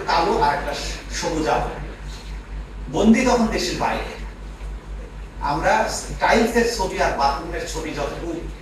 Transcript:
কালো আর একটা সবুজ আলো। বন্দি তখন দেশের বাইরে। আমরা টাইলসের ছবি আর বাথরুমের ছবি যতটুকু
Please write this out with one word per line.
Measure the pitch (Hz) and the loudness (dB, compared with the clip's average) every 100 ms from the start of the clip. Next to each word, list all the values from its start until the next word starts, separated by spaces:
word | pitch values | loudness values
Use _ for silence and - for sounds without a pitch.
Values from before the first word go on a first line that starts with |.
| - | 0
কালো | 170 196 226 | 2 4 4
আর | - | 2
একটা | - - - - - - | 2 -2 -4 -6 -6 -8
সবুজ | - 170 156 151 | -4 -2 0 2
আলো। | - - - - - - - - - - - - - - | 0 0 -6 -10 -10 -12 -12 -10 -10 -10 -10 -10 -10 -4
বন্দি | 143 214 240 254 | 4 8 8 8
তখন | 240 220 | 4 4
দেশের | - - 147 | 0 -2 -2
বাইরে। | - 117 - - - - - - - - - - - - - - | -2 -2 -4 -8 -12 -12 -14 -10 -10 -10 -10 -10 -10 -12 -12 -6
আমরা | - - - 220 - - - - | -2 2 4 4 2 -2 -6 0
টাইলসের | - 233 226 233 - - | 4 6 6 4 2 2
ছবি | 185 - | -2 2
আর | - - | 0 2
বাথরুমের | - - - 160 - | 2 0 -4 -6 -4
ছবি | 156 - | -6 -6
যতটুকু | - - - 165 156 - - | -4 -4 -6 -6 -6 -8 -10